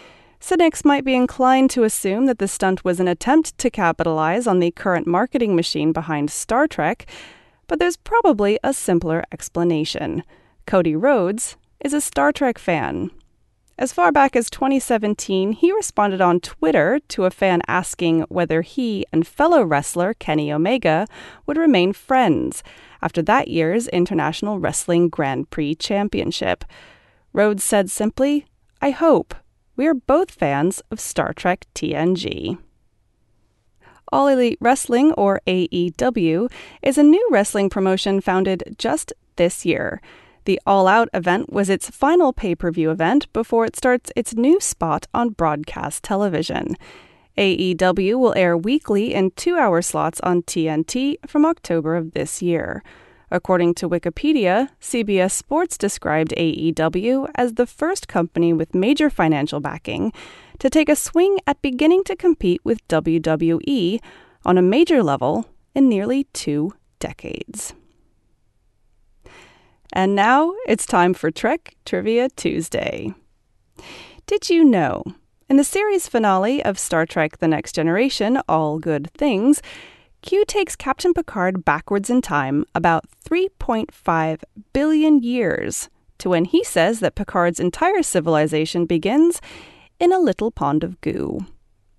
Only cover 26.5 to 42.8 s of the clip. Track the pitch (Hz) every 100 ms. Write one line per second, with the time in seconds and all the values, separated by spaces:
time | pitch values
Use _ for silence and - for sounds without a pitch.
26.5 | 90 - - - _ _ _ _ - 208
27.5 | 202 - 208 185 - 214 - 269 294 -
28.5 | _ _ - 277 269 330 240 - - _
29.5 | _ _ - 294 277 - 285 381 - 156
30.5 | 139 165 - - 220 - - - - 180
31.5 | 185 - - 156 147 165 180 185 - 85
32.5 | 185 - _ _ _ _ _ _ _ _
33.5 | _ _ _ - _ - 269 277 262 240
34.5 | - 233 269 - 240 294 - 202 196 -
35.5 | 185 180 180 175 160 254 233 165 160 247
36.5 | - - - - 277 294 349 466 247 202
37.5 | 208 196 202 190 190 208 196 190 185 190
38.5 | 185 - 214 226 311 - - _ - 175
39.5 | - - 160 - - - - _ _ -
40.5 | 190 - 196 185 214 233 - 175 185 -
41.5 | - 190 190 - - 277 349 302 254 202
42.5 | 170 175 165